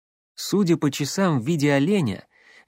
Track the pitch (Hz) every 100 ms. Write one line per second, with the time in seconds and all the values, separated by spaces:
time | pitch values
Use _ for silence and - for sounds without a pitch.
0 | _ _ _ - - 190 175 165 147 -
1 | 143 - 190 139 117 170 147 139 147 208
2 | 123 95 - _ _ -